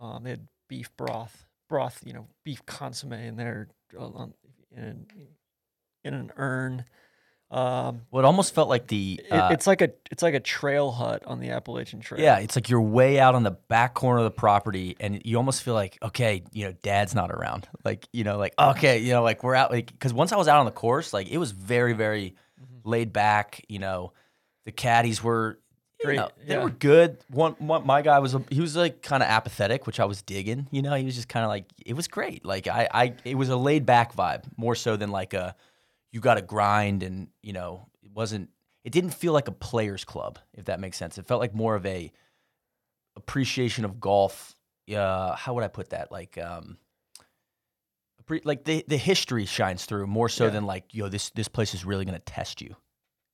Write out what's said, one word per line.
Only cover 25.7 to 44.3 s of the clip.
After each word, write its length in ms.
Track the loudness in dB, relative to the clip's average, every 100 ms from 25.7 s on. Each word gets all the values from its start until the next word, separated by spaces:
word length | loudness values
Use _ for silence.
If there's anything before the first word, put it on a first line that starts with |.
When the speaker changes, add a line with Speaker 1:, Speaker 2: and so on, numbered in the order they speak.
| _ _ -8
Speaker 2:
you 60 | -4
Speaker 1:
Great, 100 | -2
Speaker 2:
know, 140 | -4 -8 -4
they 80 |
Speaker 1:
yeah. 80 | -2
Speaker 2:
were 80 | -2
good. 480 | 2 8 8 8 2 -4
One, 240 | 0 0 0
one, 260 | -2 0
my 180 | 4 4
guy 180 | 6 6
was, 140 | 4
a, 80 | 0 -2
he 100 | -2
was, 160 | 0 0
like, 260 | 0 -2
kinda 260 | -2 0 4
apathetic, 560 | 2 0 -2 0 0 -4
which 120 | -2
I 40 |
was 180 | -2 -2
digging. 460 | -8 -8 -6 -6 -4
You 100 | -4
know, 140 | -2
he 100 | -2
was 120 | -2 -6
just 120 | -6
kinda 200 | -4 -2
like, 180 | -4 -8 _
it 100 | -8
was 140 | -8 -6
great. 380 | -6 -8 -8 -6
Like, 200 | -4 -2
I, 220 | 0 2
I, 200 | 2 0 -2
it 100 | -6
was 160 | -2 0
a 60 | 2
laid 280 | 2 2
back 300 | 6 6 4
vibe, 300 | 0 -2 -4 -8 -6
more 180 | -2
so 220 | -2 0 -2
than, 140 | -2
like, 240 | -4 -4
a, 200 | -6 -6 -10 _ _ _ _ _
you 80 | 0
gotta 220 | 4 4
grind 600 | 2 0 2 4 2 -2
and, 260 | -4 -10 -12 _
you 120 | -14
know, 340 | -10 -10 -12 -20 _
it 100 | _
wasn't, 380 | -8 -6 -6 -10 _ _ _
it 80 | -2
didn't 200 | 0 0
feel 200 | -2 2
like 160 | 2 0
a 40 |
players 520 | -8 -4 -2 -2 -6
club, 340 | -12 -10 -12 -14 _
if 140 | -14 -8
that 120 | -8
makes 200 | -8 -10
sense. 180 | -12 -10
It 100 | -4
felt 140 | -2
like 140 | -2
more 200 | -2 -2
of 120 | -2 -4
a 260 | -6 -10 -16 _ _ _ _ _ _ _ _ _ -18
appreciation 680 | -6 -2 -2 0 -2 -2
of 140 | -6 -4
golf. 560 | 2 4 4